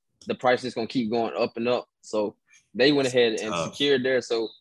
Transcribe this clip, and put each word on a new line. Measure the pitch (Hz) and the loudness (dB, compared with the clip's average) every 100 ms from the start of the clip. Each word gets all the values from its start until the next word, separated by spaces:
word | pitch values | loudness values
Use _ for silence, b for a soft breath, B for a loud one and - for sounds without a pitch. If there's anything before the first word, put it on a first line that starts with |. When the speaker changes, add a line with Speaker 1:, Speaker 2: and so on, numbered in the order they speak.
| _ _ - | _ _ -10
Speaker 1:
the | 110 | -2
price | 127 123 | 2 2
is | 123 | 0
gonna | 123 110 | -6 -4
keep | 135 110 | -2 -2
going | 117 113 90 | 0 -2 -2
up | 117 113 | -2 -2
and | 117 | -2
up. | 120 - _ | -2 -4 _
So | - 107 104 - b b b | -6 -4 -4 -6 b b b
they | 104 135 | 2 4
went | 143 131 | 4 2
ahead | 123 117 | 2 2
and | 107 107 | 0 -4
Speaker 2:
Tough. | 87 80 | -4 -4
Speaker 1:
secured | - 143 135 | -2 0 2
there. | 131 127 | 2 -2
So, | - 117 110 - | 0 -4 -4 -10